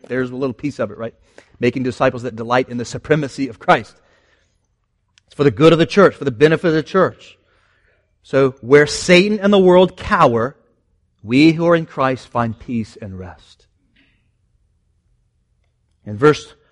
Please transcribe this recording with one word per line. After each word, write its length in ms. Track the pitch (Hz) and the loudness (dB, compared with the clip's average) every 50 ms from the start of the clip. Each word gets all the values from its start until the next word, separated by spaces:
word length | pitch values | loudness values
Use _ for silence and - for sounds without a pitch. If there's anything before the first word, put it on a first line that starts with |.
| _ | _
there's 280 | - 123 131 127 123 | -10 -8 -6 -6 -8
a 40 | 127 | -8
little 180 | 127 139 131 113 | -8 -8 -8 -8
piece 260 | - - 143 127 - | -8 -10 -10 -8 -8
of 120 | 117 104 | -10 -10
it, 60 | - 76 | -8 -12
right? 160 | 113 117 _ _ _ _ _ - _ _ _ - | -14 -14 _ _ _ _ _ -20 _ _ _ -4
Making 220 | 120 123 - 135 123 | -4 -4 -4 -4 -6
disciples 400 | 127 117 - 139 131 127 120 120 | -6 -4 -2 -2 -2 -4 -4 -12
that 120 | 127 113 | -12 -12
delight 320 | 113 117 117 123 127 131 - | -12 -8 -4 -2 -2 -2 -4
in 100 | 123 120 | -8 -10
the 80 | 113 | -10
supremacy 600 | - - 120 - - 151 156 147 127 - - 135 120 | -10 -12 -14 -4 -4 -2 -2 -2 -8 -8 -8 -10 -10
of 120 | 107 _ | -10 _
Christ. 360 | - - 170 127 104 - _ _ _ _ _ _ _ _ _ _ _ _ _ _ _ _ _ _ _ _ _ _ _ _ _ _ _ _ | -2 0 0 0 0 -10 _ _ _ _ _ _ _ _ _ _ _ _ _ _ _ _ _ _ _ _ _ _ _ _ _ _ _ _
It's 80 | _ | _
for 80 | - 143 | 0 0
the 80 | 139 | 0
good 200 | 104 101 156 165 | 2 4 4 4
of 80 | 165 156 | 4 4
the 60 | 165 | 0
church, 300 | - - 202 185 156 - | 0 2 2 2 2 2
for 100 | - 139 | -2 -8
the 60 | 139 | -8
benefit 360 | 117 104 147 156 160 - - 175 | -2 2 2 2 2 0 -2 -2
of 60 | 156 | -2
the 100 | 156 143 | -2 -4
church. 540 | - - 190 175 120 113 _ - - _ _ _ _ _ _ _ _ _ _ _ _ _ _ _ _ _ _ _ | -2 -2 -2 -2 -2 -2 _ -20 -20 _ _ _ _ _ _ _ _ _ _ _ _ _ _ _ _ _ _ _
So 280 | - - 135 139 131 127 _ | -4 0 0 0 0 -2 _
where 280 | - 117 139 147 147 147 | 0 4 4 4 4 4
Satan 520 | - - - - 180 180 196 208 214 208 | -2 -8 0 2 4 4 4 2 -2 -2
and 140 | 196 202 208 | 0 2 2
the 60 | 196 | 4
world 360 | 185 180 180 180 185 180 - | 4 6 6 4 4 2 -2
cower, 640 | - - - 208 175 160 127 117 113 113 135 - _ _ _ _ _ _ _ _ _ _ _ _ _ - | -10 -6 -4 0 2 2 2 2 0 -4 -4 -8 _ _ _ _ _ _ _ _ _ _ _ _ _ -8
we 300 | 101 120 139 151 165 160 | -2 2 4 4 4 4
who 120 | 165 170 170 | 2 0 0
are 80 | 170 | 0
in 100 | 165 160 | 0 -2
Christ 420 | - - 151 135 131 131 120 - _ | -6 -6 -4 -4 -4 -4 -6 -10 _
find 300 | - 120 117 113 107 _ | -6 -4 -4 -4 -6 _
peace 380 | - - 120 113 107 - - - | -12 -10 -8 -8 -8 -10 -14 -18
and 200 | 113 98 95 92 | -18 -16 -16 -16
rest. 500 | 92 90 - _ _ _ _ _ _ _ _ _ _ _ _ _ _ _ _ _ _ _ _ _ _ _ _ _ _ _ _ _ _ _ _ _ _ _ _ _ _ _ _ _ _ _ _ _ _ _ _ _ _ _ _ _ _ | -16 -18 -20 _ _ _ _ _ _ _ _ _ _ _ _ _ _ _ _ _ _ _ _ _ _ _ _ _ _ _ _ _ _ _ _ _ _ _ _ _ _ _ _ _ _ _ _ _ _ _ _ _ _ _ _ _ _
In 120 | 107 107 104 | -14 -6 2
verse 360 | 135 151 143 - - - _ _ _ _ | 2 2 2 2 -4 -20 _ _ _ _